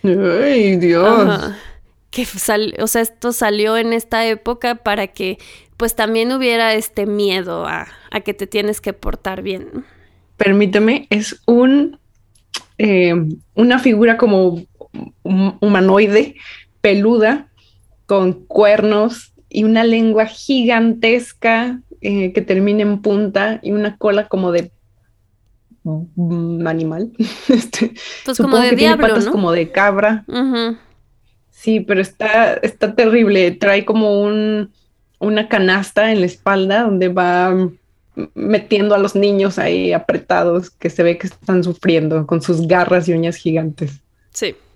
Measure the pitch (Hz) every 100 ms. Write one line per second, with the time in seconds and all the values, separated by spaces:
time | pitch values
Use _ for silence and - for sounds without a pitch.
0 | 196 180 190 175 277 262 202 185 175 170
1 | 190 233 - - 76 202 - - - _
2 | _ - 240 196 - 208 214 - 220 233
3 | 226 _ 240 240 220 208 214 226 226 233
4 | 226 226 226 220 - 240 247 233 - 208
5 | 196 - 190 190 - - _ _ 233 226
6 | 220 226 233 262 254 233 226 220 220 -
7 | 202 208 202 190 180 170 160 165 160 -
8 | - 214 208 202 196 208 208 214 - 190
9 | - - 196 190 185 185 - - - _
10 | _ _ _ _ 202 196 208 208 220 277
11 | - 208 214 - - 240 254 277 285 -
12 | _ _ _ _ _ - _ - 214 190
13 | 175 170 156 156 _ - 240 247 254 208
14 | 233 226 240 196 185 170 180 _ - -
15 | - _ - 190 190 - 208 196 190 190
16 | 196 202 285 - - - _ _ 208 202
17 | 208 233 214 285 - _ _ _ _ _
18 | _ 202 185 185 - - 208 214 208 208
19 | 220 233 - _ _ - 214 226 233 226
20 | 226 214 220 - - 269 233 233 233 226
21 | 226 240 240 - 226 226 247 247 _ -
22 | 208 202 185 185 190 190 202 208 208 202
23 | 208 202 208 196 208 220 - 208 208 208
24 | 214 202 208 190 180 170 175 _ _ _
25 | _ _ _ _ _ _ _ _ - 156
26 | 170 - 170 170 170 165 165 165 160 160
27 | 226 - 220 - - 240 - - 226 -
28 | - - - 247 233 226 247 240 311 320
29 | 233 220 208 277 180 170 160 - 202 196
30 | 214 220 208 247 269 240 226 226 _ _
31 | _ _ _ _ _ _ - 220 190 196
32 | 190 _ 214 214 226 - 220 - - 220
33 | 226 233 226 196 180 180 202 202 196 220
34 | 214 202 208 214 214 214 208 _ _ _
35 | _ _ 208 214 220 220 185 190 196 -
36 | 220 214 180 180 - 196 190 202 233 190
37 | 180 180 180 180 180 185 185 180 _ _
38 | _ - - - - 208 208 208 208 202
39 | 196 196 202 202 196 185 170 175 185 170
40 | - 165 - 180 175 175 175 _ 170 -
41 | 170 170 185 - - 185 175 170 185 165
42 | 156 160 151 170 160 165 165 180 175 180
43 | 170 165 165 165 170 160 160 151 147 139
44 | _ _ _ - 202 131 _